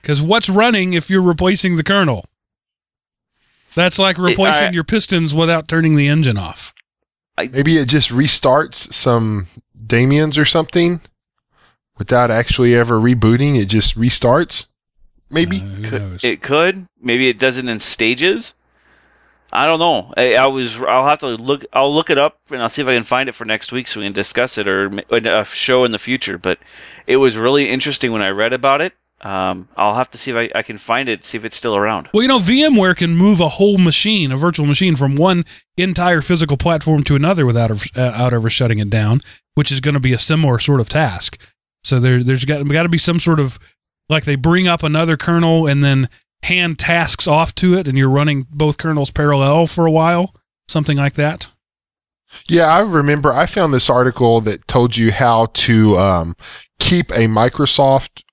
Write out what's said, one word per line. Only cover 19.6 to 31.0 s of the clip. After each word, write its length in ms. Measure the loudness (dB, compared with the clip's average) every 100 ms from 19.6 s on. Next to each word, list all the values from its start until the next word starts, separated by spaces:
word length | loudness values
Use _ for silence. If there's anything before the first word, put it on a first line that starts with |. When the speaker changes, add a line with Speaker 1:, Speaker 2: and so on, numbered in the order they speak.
| -2
Speaker 2:
don't 140 | 0
know. 340 | 0 -2 -4 -2
I, 180 | 2 2
I 100 | 2
was. 320 | 0 -6 -6
I'll 240 | -2 0 0
have 120 | -2
to 80 | -4
look. 360 | -6 -4 -4 -4
I'll 200 | -2 0
look 160 | 0 0
it 60 | 0
up 200 | 0 -2 _
and 100 | -8
I'll 80 | -6
see 120 | -4
if 40 | -2
I 80 | -2
can 80 |
find 260 | 0 -4 -4
it 40 | -8
for 100 | -6
next 260 | -6 -6
week 160 | -8 -6
so 120 | -6
we 60 | -6
can 80 |
discuss 440 | -6 -4 -2 -2 -2
it 80 | -2
or 220 | -2 -2
ma-, 120 | -6 -4
in 140 | -2 0
a 180 | -2 -2
show 380 | -4 0 2 2
in 60 |
the 80 | -2
future. 380 | -6 -6 -6 -6
But 220 | -6 -6 _ -20 -20 -12 -2
it 100 | 2
was 200 | 2 2
really 320 | 0 2 0
interesting 420 | -2 -4 -4 -4
when 100 | -2
I 60 | -2
read 240 | -2 -2
about 280 | 0 0 0
it. 120 | -2 -10 _ _
Um, 480 | -8 -4 -4 -6 -10 -2
I'll 180 | -2 0
have 140 | -4
to 60 | -8
see 140 | -6
if 60 | -4
I, 120 | -4 -6
I 40 |
can 140 | -8 -10
find 300 | -4 -4